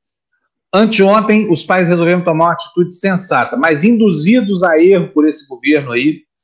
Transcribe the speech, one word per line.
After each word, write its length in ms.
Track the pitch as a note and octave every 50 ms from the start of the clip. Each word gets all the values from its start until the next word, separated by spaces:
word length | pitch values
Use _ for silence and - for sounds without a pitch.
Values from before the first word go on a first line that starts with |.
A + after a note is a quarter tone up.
| _ _ _ _ _ _ _ _ _ _ _ _ _ _ -
Anteontem, 760 | F#3+ A3+ G#3+ A3 - G3 G3 G#3 A3 G#3 A3 G#3+ G#3+ G#3+ -
os 140 | E3+ D3+ -
pais 240 | - F#3 F#3 F3+ E3
resolveram 340 | F3 E3+ E3+ E3+ F3+ F3+
tomar 240 | F3 F3 D#3+ D#3 E3
uma 60 | E3+
atitude 400 | E3 E3 - - - F3+ F3 F3+
sensata, 640 | - - - G3 F#3 F3+ - - - B2+ A#2 - -
mas 260 | C3 D3 E3 D#3 C#3+ E3
induzidos 800 | A3+ A#3+ G#3+ A3+ G#3 E3 D3+ D3+ F#3 A#3+ B3+ G#3 G3 G3 F3
a 160 | F#3 F3 D#3+ D#3
erro 300 | E3+ F#3 G3 F3+ E3 -
por 180 | - D3+ D3
esse 220 | D#3 C#3+ - - -
governo 440 | C3 A#2 B2+ C#3+ D3+ D3 C#3 B2+
aí, 300 | A#2 A#2+ C3+ D#3 E3+ - _ _ _ _